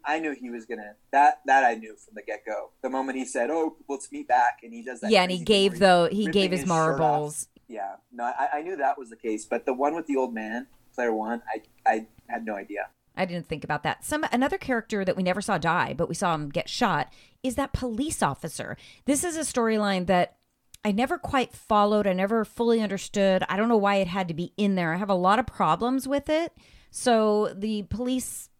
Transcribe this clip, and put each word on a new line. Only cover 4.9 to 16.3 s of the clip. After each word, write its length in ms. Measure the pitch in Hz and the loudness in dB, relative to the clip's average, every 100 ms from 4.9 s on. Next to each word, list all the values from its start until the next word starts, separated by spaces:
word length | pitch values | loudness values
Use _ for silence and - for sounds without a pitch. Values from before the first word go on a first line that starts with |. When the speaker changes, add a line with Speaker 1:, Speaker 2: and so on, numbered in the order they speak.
| 123 | -6
Speaker 1:
that 100 | 214 | 2
Speaker 2:
Yeah, 120 | 214 | 4
and 80 | 180 | 4
he 60 | 185 | 0
Speaker 1:
crazy 60 | 165 | 2
thing 260 | 208 196 | 4 2
Speaker 2:
gave 100 | 170 | 4
Speaker 1:
where 260 | 190 180 170 | 6 6 4
Speaker 2:
the, 60 | 202 | 0
he 100 | 208 | 0
Speaker 1:
ripping 40 | 196 | 2
Speaker 2:
gave 100 | 190 | 2
his 100 | 180 | 0
Speaker 1:
his 80 | 175 | 0
shirt 240 | 165 160 | 2 2
off. 60 | 151 | 2
Speaker 2:
marbles. 480 | 156 147 151 147 - _ - | 2 2 -2 -8 -12 _ -16
Speaker 1:
Yeah, 280 | 110 98 98 _ | -12 -10 -12 _
no, 100 | 120 120 | -6 -4
I, 220 | 120 143 147 | -2 -2 -2
I 60 | |
knew 140 | 165 185 | -6 -2
that 200 | 135 - | -2 -2
was 120 | 120 | -6
the 60 | 113 | -10
case. 280 | 117 107 - | -6 -4 -4
But 200 | 120 117 | -4 -2
the 80 | |
one 220 | 123 143 165 | 0 0 0
with 120 | 160 | -2
the 80 | 135 | 0
old 160 | 131 | 0
man, 340 | 113 107 117 135 _ _ | -2 -6 -8 -10 _ _
player 200 | - 120 | -2 0
one, 280 | 110 107 117 - | 0 -2 -6 -6
I, 80 | 110 - _ - | -10 -10 _ 0
I 180 | 110 113 _ - | 0 -2 _ -10
had 180 | 120 117 | -8 -6
no 100 | 196 | -8
idea. 320 | 196 202 - _ _ - | -8 -10 -10 _ _ -6
Speaker 2:
I 60 | |
didn't 240 | 185 175 170 | -6 -6 -8
think 160 | 156 | -8
about 200 | - 147 | -6 -4
that. 200 | 156 - | -2 -4
Some, 220 | - 302 311 | -4 -4 -2
another 240 | 247 269 392 | 0 0 -2
character 480 | - 247 - 208 190 | -4 -4 -2 -2 0
that 100 | 180 | 0
we 80 | |
never 160 | 180 185 | 0 0
saw 160 | 202 190 | 0 0
die, 360 | 165 170 135 | 2 0 0
but 160 | 135 170 | -2 -4
we 60 | 170 | -2
saw 200 | 185 | -2